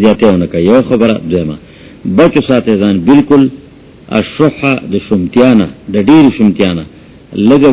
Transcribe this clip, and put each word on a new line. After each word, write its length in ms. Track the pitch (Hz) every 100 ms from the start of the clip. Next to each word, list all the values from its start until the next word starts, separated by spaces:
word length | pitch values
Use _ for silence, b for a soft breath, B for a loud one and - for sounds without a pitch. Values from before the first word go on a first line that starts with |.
زیاتی 220 | 107 101 110
ونه 220 | 90 85
کوي. 120 | 85 90
یو 100 | 127 123
خبره. 260 | 120 113 104 80
دویمه، 260 | 87 78 76 B B B B - 92
بچو 240 | 160 151 -
ساتئ 260 | 123 113 101
ځان 120 | 104 98 85
بالکل 360 | 143 - 143 131 - - - - - - 110
الشح 400 | - - 156 - 139 127 -
د 40 | 95 -
شومتیا 420 | 101 87 120 127 113
نه، 80 | 80 - -
د 20 | 101 101
ډېرې 220 | 156 139 113
شومتیا 340 | 107 90 95 85
نه. 80 | 78 B B B B 98 107
لږه 220 | 139 139